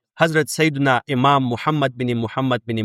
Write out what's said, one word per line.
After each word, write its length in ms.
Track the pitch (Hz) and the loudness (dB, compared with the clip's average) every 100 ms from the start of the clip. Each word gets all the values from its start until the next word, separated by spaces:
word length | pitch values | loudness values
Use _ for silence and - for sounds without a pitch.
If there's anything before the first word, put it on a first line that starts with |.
| _ - | _ -2
حضرت 280 | 165 156 147 | 0 2 -2
سیدنا 400 | - 156 139 139 120 - 127 | 0 0 2 2 0 0 0
امام 300 | 135 143 127 | 2 2 0
محمد 440 | 117 151 151 135 123 | -2 -2 0 -2 -2
بن 100 | 123 120 | -4 -2
محمد 420 | 113 - 131 123 117 | -4 -4 -2 -2 -4
بن 100 | 113 | -4